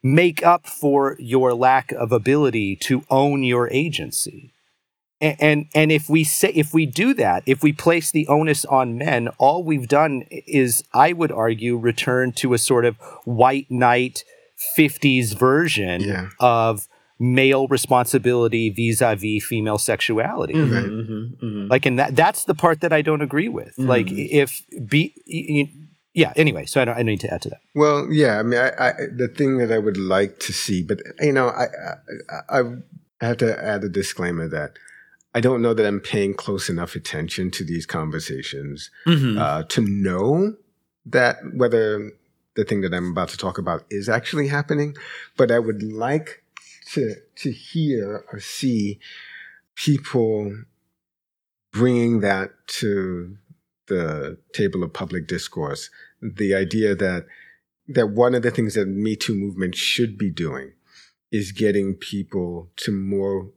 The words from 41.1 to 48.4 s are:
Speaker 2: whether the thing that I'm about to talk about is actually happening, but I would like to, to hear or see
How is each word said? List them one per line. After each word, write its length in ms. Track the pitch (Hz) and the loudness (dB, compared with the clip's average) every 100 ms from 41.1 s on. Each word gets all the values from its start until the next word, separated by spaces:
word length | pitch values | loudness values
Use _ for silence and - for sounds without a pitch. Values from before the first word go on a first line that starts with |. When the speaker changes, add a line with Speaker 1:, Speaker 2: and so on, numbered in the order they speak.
| 135 123 - - | 2 2 0 -10
Speaker 2:
whether 580 | - 123 117 110 104 104 - _ _ _ - | 0 2 2 2 -2 -8 -16 _ _ _ -6
the 80 | 104 | -2
thing 160 | 104 | -2
that 120 | 95 | -2
I'm 180 | 90 90 | -4 -4
about 180 | 87 87 | -4 -6
to 80 | - | -6
talk 200 | 98 92 | -8 -6
about 260 | 90 82 _ | -6 -6 _
is 180 | 101 101 | -8 -2
actually 380 | 113 - 151 139 | -4 -2 -4 -2
happening, 460 | 143 143 147 147 139 - - - - | -2 -2 -2 -2 -6 -18 -18 -18 0
but 120 | 123 | 2
I 80 | 117 | 4
would 240 | 113 104 | 0 -4
like 580 | 107 107 123 151 156 - _ - - - - | -6 -4 -2 -2 -4 -20 _ -20 -20 -20 -8
to, 220 | - 117 101 _ - | -4 -4 -6 _ -10
to 140 | 143 | -8
hear 720 | 110 - 165 131 123 101 104 - | -8 -8 -4 -2 -2 -4 -10 -12
or 80 | |
see 600 | 107 | -16